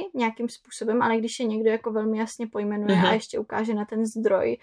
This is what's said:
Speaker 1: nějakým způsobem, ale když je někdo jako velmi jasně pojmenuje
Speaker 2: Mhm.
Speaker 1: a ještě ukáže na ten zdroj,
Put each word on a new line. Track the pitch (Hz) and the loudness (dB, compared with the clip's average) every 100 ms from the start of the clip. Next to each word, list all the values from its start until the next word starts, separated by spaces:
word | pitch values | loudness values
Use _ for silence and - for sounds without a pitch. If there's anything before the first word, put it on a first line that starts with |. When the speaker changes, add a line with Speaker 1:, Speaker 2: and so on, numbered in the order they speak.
| 370 | -4
Speaker 1:
nějakým | 294 233 220 233 | -2 -2 -2 -6
způsobem, | - - - 226 233 | -8 -16 -8 -2 0
ale | 226 226 | 2 2
když | 226 - | -2 -2
je | 240 | -2
někdo | 214 220 | 2 2
jako | 220 226 | 2 0
velmi | 214 214 220 | -2 0 0
jasně | 220 - 226 | -2 -6 -8
pojmenuje | 214 208 208 208 190 | -4 -2 -2 4 4
Speaker 2:
Mhm. | 185 | 6
Speaker 1:
a | |
ještě | 214 - 226 | 2 0 -6
ukáže | 214 208 220 | -4 -4 -2
na | 208 208 | -2 -2
ten | 220 220 | -2 -2
zdroj, | 226 214 190 226 240 | 0 2 2 2 -2